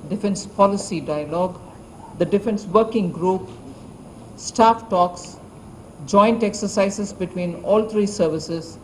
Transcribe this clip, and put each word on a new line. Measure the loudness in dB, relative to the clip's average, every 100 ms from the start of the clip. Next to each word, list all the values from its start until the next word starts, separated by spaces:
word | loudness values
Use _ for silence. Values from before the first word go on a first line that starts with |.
| -6
Defense | -2 -2 -2 -6
Policy | 2 4 4 -4 -6
Dialogue, | -4 -4 -2 -2 -2 -4 -16 -18 -20 -18 -16 -2
the |
Defense | 2 2 2 -2 2
Working | 4 4 2 0
Group, | 0 0 0 -4 -14 -16 -16 -18 -18 -18 -18 -18 -14
staff | -10 6 6 6 2
talks, | 2 2 0 -14 -18 -20 -20 -18 -18 -20 -16 2
joint | 6 6 6
exercises | 0 0 -2 0 0 0 -8
between | -6 -6 -4 -4 -4
all | 2 2 4
three | 0 0
services | 2 0 0 -4 -8 -8 -16